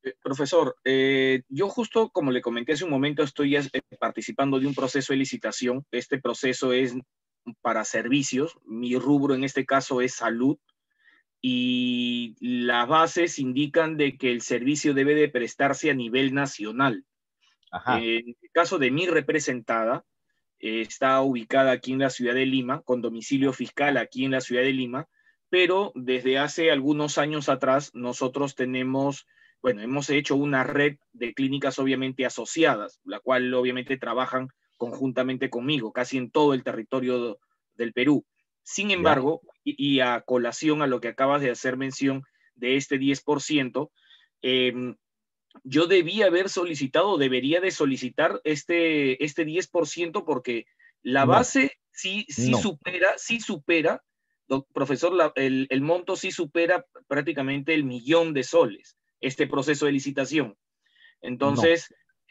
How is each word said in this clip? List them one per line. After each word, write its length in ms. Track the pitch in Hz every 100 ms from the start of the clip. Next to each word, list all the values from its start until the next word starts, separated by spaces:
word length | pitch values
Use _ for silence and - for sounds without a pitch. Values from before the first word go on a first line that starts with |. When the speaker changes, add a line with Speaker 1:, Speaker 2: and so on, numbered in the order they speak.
Speaker 1:
Eh, 120 | 131 -
profesor, 540 | - 139 143 170 139 -
eh, 580 | 131 135 135 135 135 131 -
yo 200 | 135 196
justo, 420 | 196 220 226 220
como 200 | - 143
le 120 | 127
comenté 300 | 123 117 120
hace 120 | 151
un 60 | 180
momento, 320 | 135 143 147
estoy 300 | 147 - 143
ya, 80 | 143 139
eh, 100 | 127 - -
participando 640 | 113 - 110 110 139 135
de 60 | 139
un 80 |
proceso 380 | 135 131 143 131
de 40 | 135
licitación. 680 | 131 117 110 - 123 127 -
Este 300 | 123 - 139
proceso 520 | 123 113 131 123 131
es 220 | 127 131 123 - _ _ _ - 113
para 220 | 123 110
servicios. 760 | 107 113 113 143 131 127 160 -
Mi 320 | - 113 123 123
rubro 380 | 123 147 139
en 100 | 131
este 200 | 135 135
caso 380 | 131 135 135 127
es 120 | 127
salud. 440 | - 117 117 131 156 _ _ _ _ _ _ _ _
Y 960 | 127 123 123 123 123 123 120 120 117 -
las 460 | 123 123 123 120 120
bases 520 | 156 165 175 170 -
indican 580 | 127 127 147 165 160 156
de 200 | 143 -
que 120 | 131
el 120 | 120
servicio 520 | - 123 123 147 156
debe 200 | 139 139
de 140 | 151 147
prestarse 600 | 123 117 - 139 135 156
a 40 |
nivel 400 | 135 117 123 135
nacional. 720 | 139 143 - 104 113 139 101 - _ _ _ _ _ _
Speaker 2:
Ajá. 280 | 90 123 117
Speaker 1:
En 380 | 117 117 120 120
el 100 | -
caso 260 | - 170 185
de 140 | 131
mi 140 | 139 180
representada, 1000 | 160 143 156 143 127 - 117 110 143 _ _ _ _ _ _
eh, 220 | 110 113
está 380 | 107 - 135 131
ubicada 520 | 135 120 110 135 135
aquí 200 | 127 127
en 60 | 131
la 120 | 135
ciudad 240 | - 120
de 120 | 123 131
Lima, 360 | 131 123 131
con 200 | - 123
domicilio 500 | 113 113 110 139 135
fiscal 440 | 135 120 - 143 135
aquí 280 | 110 123
en 60 | 135
la 100 | 131
ciudad 220 | 127 123
de 100 | 135
Lima, 360 | 135 127 127 165 _ _ _ _
pero 400 | 180 180 185 202 131
desde 420 | 127 127 127 135
hace 320 | 143 160 165
algunos 480 | 139 135 151 151 151
años 300 | 147 151 147
atrás 420 | 131 131 135 147
nosotros 640 | 120 123 123 131 135 139
tenemos, 720 | - 127 127 127 135 139 139 - _ _ _
bueno, 220 | 131 104
hemos 280 | 110 139 143
hecho 260 | 143 147 139
una 260 | 147 135
red 360 | 131 143 147 147 _
de 220 | 117 117
clínicas 460 | 110 135 139 139 127
obviamente 440 | 135 131 131 131
asociadas, 760 | 127 - 113 165 156 113 101 _
la 160 | 92 101
cual 340 | - 127 127
obviamente 440 | 127 123 127 127 131
trabajan 500 | 117 120 127 131 131 _ _ _
conjuntamente 760 | 117 139 135 123 127 127 131
conmigo, 420 | 120 127 151 110
casi 260 | 123 127 135
en 120 | 120
todo 240 | 151 147
el 80 | 131
territorio 800 | 123 113 110 131 127 127 120 101 _ _ _
del 180 | - 117
Perú. 320 | 123 127 139 - _ _ _
Sin 260 | - - 208
Speaker 2:
Ya. 40 |
Speaker 1:
embargo, 460 | 190 160 143 131 165 _ _
y, 300 | - 143 143
y 60 | 135
a 200 | 127 120
colación 640 | - 123 120 117 156 151
a 40 | 143
lo 140 | 123
que 80 | 117
acabas 320 | 110 135 143
de 100 | 139
hacer 260 | 117 131 127
mención 460 | 135 131 139 135 135 _ _
de 220 | _ 120 135
este 220 | 139 139
diez 220 | 139 139
por 200 | - 143
ciento, 500 | - 151 127 123 151 _ _ - _ _
em, 560 | 127 127 127 123 127 - _ _ _ _ _ -
yo 220 | 135 139 170
debía 400 | 190 165 202 202
haber 220 | 170 190
solicitado, 720 | - 175 151 135 156 196 180
debería 420 | 135 127 131 170
de 120 | 185
solicitar 680 | - 147 127 127 - 165 165
este, 800 | 151 147 - 170 165 151 135 127
este 220 | 156 147
diez 240 | 156 160 175
por 180 | 175 156
ciento 380 | - 170 175
porque 400 | - 156 165 117 - _ _ _
la 240 | 117 135 139
Speaker 2:
No. 60 |
Speaker 1:
base 400 | 196 254 277 269 - _
sí, 340 | - 190 196 214
sí 240 | 143 240
Speaker 2:
No. 60 | -
Speaker 1:
supera, 560 | 196 160 - 180 185 -
sí 240 | - 233
supera, 600 | 220 220 - 170 160 240 _ _ _ _ _
doc-, 180 | 135 -
profesor, 400 | - 139 135 175
la, 200 | 180 156
el, 320 | - 135 131 135
el 140 | 135
monto 340 | 147 175 175 180
sí 140 | 190
supera 560 | 170 160 170 170 180 - - _
prácticamente 680 | 139 147 147 135 139 143
el 100 | 160
millón 480 | 135 123 117 165 165
de 120 | 143
soles, 520 | 127 170 165 - - _ _ _
este 260 | 131 - 135
proceso 400 | 143 135 143 151
de 60 |
licitación. 640 | 139 139 139 135 160 123 - _ _ _ _ - _
Entonces, 680 | - 123 139 143 165 170 -
Speaker 2:
No. 60 | _ _ _ _